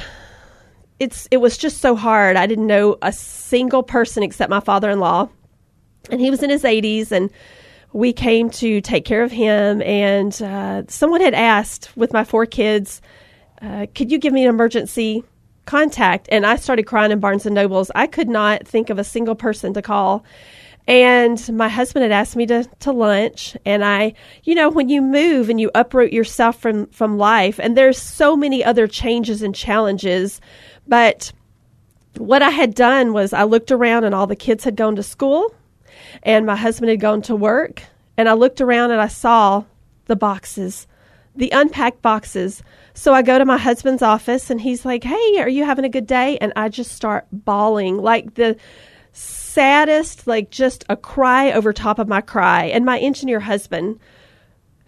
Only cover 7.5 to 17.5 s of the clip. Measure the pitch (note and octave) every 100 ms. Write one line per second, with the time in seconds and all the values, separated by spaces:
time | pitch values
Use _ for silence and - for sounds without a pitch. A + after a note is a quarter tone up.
7.5 | - - _ _ G#3+ B3 A#3+ B3 A3+ A#3
8.5 | - A3+ G#3 - F3+ - A3 A#3+ A#3 G#3+
9.5 | G#3 G#3 G#3 - G3+ G3+ G3+ G3+ G3 G3+
10.5 | G3 G3 G3 G3 - D4 E4+ F4+ - A#3
11.5 | G#3 G#3+ - - - A#3+ A3 G#3+ A3 A3+
12.5 | - G#3+ G#3 G3 - - _ _ _ _
13.5 | _ G#3+ G#3 G#3 - A#3 D4 D4 C4+ B3+
14.5 | A3+ A#3 A#3 G#3 A#3 A3 A3 - _ _
15.5 | _ - D4 D4+ - F#3 G3 - G#3+ G#3
16.5 | A#3+ - A#3+ G#3+ A3+ G#3+ G#3 G3+ G3+ G#3